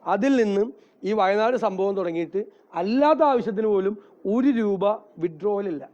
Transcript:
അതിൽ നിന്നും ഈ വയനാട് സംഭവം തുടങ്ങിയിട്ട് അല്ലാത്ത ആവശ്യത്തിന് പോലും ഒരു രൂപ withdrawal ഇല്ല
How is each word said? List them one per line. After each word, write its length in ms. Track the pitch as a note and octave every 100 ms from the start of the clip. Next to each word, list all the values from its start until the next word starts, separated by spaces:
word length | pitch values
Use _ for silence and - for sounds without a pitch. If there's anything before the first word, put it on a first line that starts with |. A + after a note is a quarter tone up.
| -
അതിൽ 180 | G3+ B3+ C4+
നിന്നും 280 | A3 G3+ A3 - _ _ F#3
ഈ 20 | G#3+
വയനാട് 360 | F#3+ G#3 A3 B3
സംഭവം 280 | G#3 F#3+ G3 G3
തുടങ്ങിയിട്ട് 420 | F3 E3+ E3 F#3 G#3+ _ _ E3+
അല്ലാത്ത 420 | F#3 A#3+ D4 D4+ D4+
ആവശ്യത്തിന് 380 | C4 G3 G3 A3
പോലും 200 | G3+ F#3+ G#3 - _ F#3+
ഒരു 160 | A3 C4+ A#3+
രൂപ 240 | G#3+ G3 G3+ G#3+ - -
withdrawal 440 | E3+ D#3 F#3+ G3+ G3+
ഇല്ല 100 | D#3 C3+